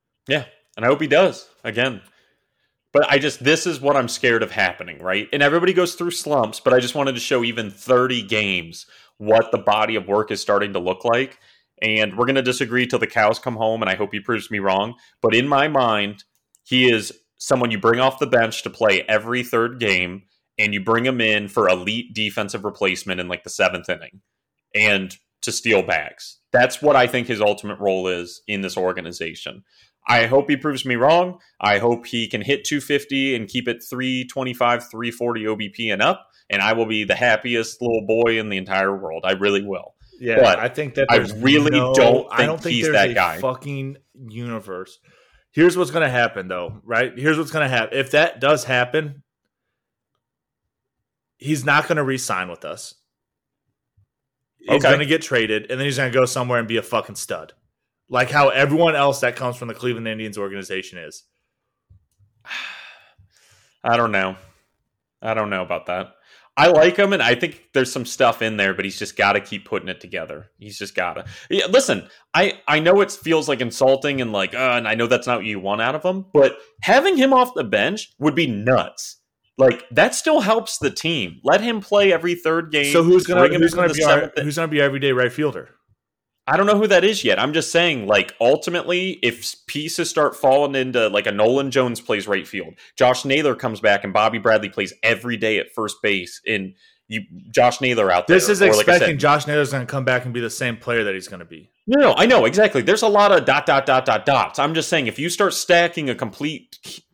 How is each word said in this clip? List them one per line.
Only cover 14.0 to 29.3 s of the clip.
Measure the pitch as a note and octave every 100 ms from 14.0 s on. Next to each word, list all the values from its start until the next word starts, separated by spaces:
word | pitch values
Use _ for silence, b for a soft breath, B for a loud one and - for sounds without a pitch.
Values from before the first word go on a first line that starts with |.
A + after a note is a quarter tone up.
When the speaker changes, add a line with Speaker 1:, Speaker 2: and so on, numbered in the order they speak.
| G2+
Speaker 1:
he | G#2
proves | G2+ A2+ -
me | G#2+
wrong. | F#2+ F#2+ A2 A#2+ b b
But | A2+ A2+
in | C#3
my | C#3 D3+
mind, | C#3+ A#2+ G#2 G2+ G#2 _ _ _ _
he | - B2+ B2+
is | A2+ G#2 - _ _
someone | - C3+ A#2+
you | G#2+
bring | A2+ A#2
off | C3 C3+
the | C3+
bench | A#2+ A2+ -
to | G2+
play | - A2 F#2+ -
every | G#2+ A2+ B2
third | A#2 A#2 A#2+ B2+
game, | A2 F2+ F2+ F#2+ - _ _ -
and | G#2
you | G2+
bring | F#2+ A#2 B2+
him | B2+
in | A2 G#2+ G2+
for | A#2 F#2+
elite | F2+ F2+ A2+ A#2+
defensive | G#2+ G#2+ A2 G2+ G2 G2+
replacement | - G2 F#2 G2+ F2+
in, | F2+
like, | F2
the | F2+
seventh | - F#2+ F2 -
inning | F2 - G2 _ _ _ _ _ G#2+
and | G#2+ G2 F#2+ - _ _
to | -
steal | - A#2 G2+
bags. | F#2 D#2+ D2+ - - - _
That's | A#2+ B2+ -
what | D3 C3+
I | B2
think | B2+ A#2+
his | A2
ultimate | G#2 G2+ G#2 G#2
role | G2+ F#2+ F#2
is | F2 F2 - -
in | G2+
this | F#2+ F#2+
organization. | F#2 F2+ E2+ - E2